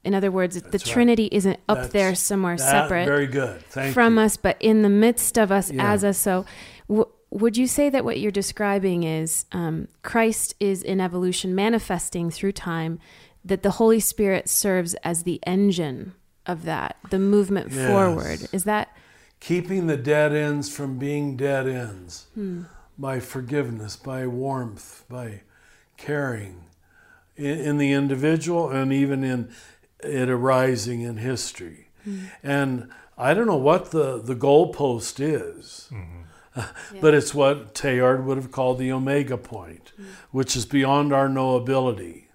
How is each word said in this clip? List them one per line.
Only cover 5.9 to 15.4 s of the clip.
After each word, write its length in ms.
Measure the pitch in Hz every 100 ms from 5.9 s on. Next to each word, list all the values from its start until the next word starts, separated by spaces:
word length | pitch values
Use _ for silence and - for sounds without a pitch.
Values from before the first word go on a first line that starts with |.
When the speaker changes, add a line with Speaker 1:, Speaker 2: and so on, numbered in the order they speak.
Speaker 1:
as 120 | 208
us. 120 | 202 190
So 260 | 202 185 196 - - - -
w-, 200 | 208 - _ _
would 260 | 202 233 220
you 100 | 254
say 240 | - 285
that 140 | 269
what 140 | 233 -
you're 100 | 208
describing 680 | 196 190 - 202 202 190 175
is, 420 | 165 160 160 - -
um, 360 | 185 165 160 - _
Christ 520 | - 233 226 220 - -
is 220 | 202 190
in 180 | - 190
evolution 540 | 185 180 185 180 185
manifesting 760 | 185 214 226 - 175 - 180 170
through 220 | - 196
time, 480 | 202 180 165 160 165 - - - _
that 180 | 180 190
the 100 | 196
Holy 280 | - 226 226
Spirit 480 | - - 202 190 -
serves 460 | - 208 185 170 180
as 220 | 165 165
the 160 | 175 165